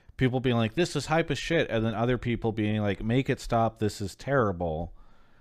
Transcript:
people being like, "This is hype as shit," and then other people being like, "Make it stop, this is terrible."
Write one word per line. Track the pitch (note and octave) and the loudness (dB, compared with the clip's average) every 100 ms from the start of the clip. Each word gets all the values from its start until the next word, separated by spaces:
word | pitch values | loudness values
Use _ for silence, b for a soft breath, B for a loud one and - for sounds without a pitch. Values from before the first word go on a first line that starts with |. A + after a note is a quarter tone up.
| b - | b 0
people | C3 B2+ | 2 2
being | B2+ A#2 | 2 2
like, | A2 | 2
"This | - F3 C#3+ | 0 -2 -2
is | - | 0
hype | D#3+ E3 | 0 0
as | C3+ | -2
shit," | - E3 - | 0 0 2
and | A2+ | 0
then | A2+ | 0
other | G#2 A#2+ B2 | 0 0 0
people | A#2+ A2+ A2+ | 0 -2 -2
being | G#2+ G#2 G#2+ | 0 0 0
like, | G#2 F#2+ | 0 -2
"Make | A2 B2+ C3+ | 0 0 0
it | B2 | -2
stop, | - A#2 A2+ - | 0 2 2 0
this | G#2 - | -2 -2
is | G2 | -8
terrible." | - - C#3 G#2+ F2 F2 D#2 E2+ - b b b b | -8 0 2 2 0 -4 -4 -6 -12 b b b b